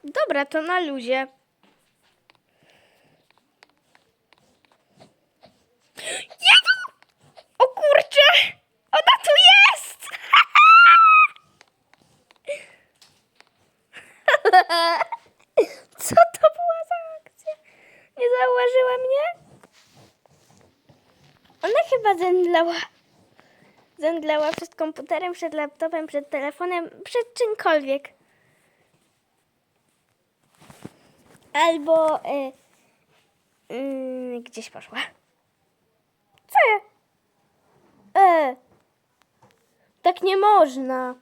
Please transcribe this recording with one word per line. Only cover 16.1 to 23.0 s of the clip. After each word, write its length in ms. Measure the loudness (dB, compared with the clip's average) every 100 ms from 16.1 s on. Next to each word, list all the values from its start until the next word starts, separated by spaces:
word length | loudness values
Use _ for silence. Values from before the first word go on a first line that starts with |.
| 2
to 320 | 2 4 0 0
była 260 | -4 -4 -8
za 60 | -10 -12 -20 _
akcja? 280 | _ -16 -16 _ _ _ _ _ -6
Nie 80 | -2 0
zauważyła 580 | 0 0 0 0 0 -2
mnie? 440 | -4 -4 -4 -8 _ _ _ _ _ _ _ _ _ _ _ _ _ _ _ _ _ _ _ _ _ _
Ona 180 | -4 -4 -2
chyba 260 | -2 -2 -2
zemdlała. 600 | -2 0 0 0 -2 -6 -12 _